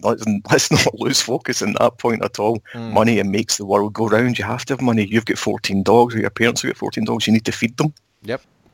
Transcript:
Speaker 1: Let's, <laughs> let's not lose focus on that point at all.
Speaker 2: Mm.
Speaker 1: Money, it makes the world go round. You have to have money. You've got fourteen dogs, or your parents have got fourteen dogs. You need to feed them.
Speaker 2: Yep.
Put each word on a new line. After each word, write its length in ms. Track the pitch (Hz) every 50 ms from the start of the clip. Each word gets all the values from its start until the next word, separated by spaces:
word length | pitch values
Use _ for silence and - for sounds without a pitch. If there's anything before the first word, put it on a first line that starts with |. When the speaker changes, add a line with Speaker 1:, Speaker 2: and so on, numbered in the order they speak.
Speaker 1:
Let's, 240 | 87 104 117 - - 110 104 101
<laughs> 140 | - -
let's 180 | 131 135 - -
not 280 | 160 - - - - 107
lose 220 | 113 117 139 -
focus 400 | - - 120 135 - - 127 -
on 120 | 104 104 - -
that 180 | 120 117 - -
point 240 | - 120 113 110 -
at 140 | 104 - -
all. 220 | 101 107 117 107 - - -
Speaker 2:
Mm. 180 | 120 117 113
Speaker 1:
Money, 260 | 107 104 110 113 117 101
it 60 | 98
makes 320 | 98 95 104 107 - - -
the 80 | 101
world 280 | 98 101 101 101 107 104
go 140 | 104 113 107
round. 300 | 104 110 123 127 120 -
You 60 | 98
have 220 | 104 117 123 -
to 80 | - 143
have 80 | 123
money. 240 | 131 123 113 113 104
You've 200 | 98 107 113 107
got 120 | - 98 -
fourteen 440 | - 110 104 104 - - 98 98 95
dogs, 300 | 98 104 120 120 123 117
or 60 | 110
your 100 | 104 101
parents 320 | - - 113 117 123 -
have 80 | - 131
got 60 | - -
fourteen 280 | - - - 127 110
dogs. 200 | 110 117 113 107
You 80 | - 110
need 120 | 110 110
to 60 | - -
feed 240 | - - 117 120 -
them. 160 | 151 151 147 _ _ _ _ _ -
Speaker 2:
Yep. 180 | 98 120 135 _ _ _ _ _ _